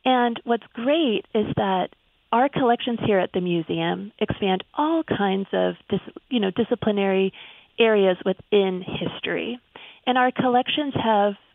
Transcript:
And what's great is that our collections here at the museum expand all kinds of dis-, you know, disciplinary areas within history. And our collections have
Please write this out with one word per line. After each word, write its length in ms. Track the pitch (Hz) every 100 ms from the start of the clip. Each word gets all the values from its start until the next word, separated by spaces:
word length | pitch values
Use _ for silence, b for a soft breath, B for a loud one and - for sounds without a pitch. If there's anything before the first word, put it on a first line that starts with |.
And 380 | 262 254 240 233 -
what's 200 | 233 -
great 520 | - 240 311 294 208 -
is 120 | 220 214 -
that 320 | 202 185 - _ _ _ _
our 160 | 233 277
collections 500 | - 254 240 - 233 226
here 140 | 196
at 120 | 175
the 80 | 185
museum 680 | 180 170 160 165 165 180 202 _
expand 440 | 214 - 196 185 -
all 300 | - 302 330
kinds 440 | 311 - 196 190 196
of 220 | 190 185 175 -
dis-, 100 | 196 - - _
you 100 | 247
know, 100 | 196
disciplinary 840 | 185 220 247 220 202 196 190 190 B B B B -
areas 380 | 226 214 190 185 196
within 580 | 190 - 208 190 185 185
history. 720 | - 170 - - 170 165 247 _ B B B -
And 120 | 254
our 140 | 254
collections 600 | - 254 247 262 - 285 -
have 320 | 226 214 202 202 _